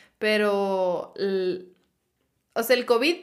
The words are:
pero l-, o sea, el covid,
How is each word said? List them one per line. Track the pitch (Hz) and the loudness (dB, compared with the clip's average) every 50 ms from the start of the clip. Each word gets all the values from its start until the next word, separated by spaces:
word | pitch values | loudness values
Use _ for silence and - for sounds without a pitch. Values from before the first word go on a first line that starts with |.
| - _ _ _ | -20 _ _ _
pero | - 214 214 214 208 208 202 202 202 196 190 190 185 180 175 - - - - | -2 0 2 2 2 2 2 0 0 0 0 0 0 0 0 -2 -6 -8 -8
l-, | - 196 196 190 190 185 185 180 185 - - - _ _ _ _ _ _ _ _ _ _ _ _ _ _ _ _ | -6 -4 -2 -2 -2 -2 -2 -4 -6 -8 -16 -20 _ _ _ _ _ _ _ _ _ _ _ _ _ _ _ _
o | 226 226 | -6 2
sea, | - 254 | 2 2
el | 247 240 | 2 4
covid, | 233 240 226 262 311 339 359 | 0 2 2 2 0 0 -2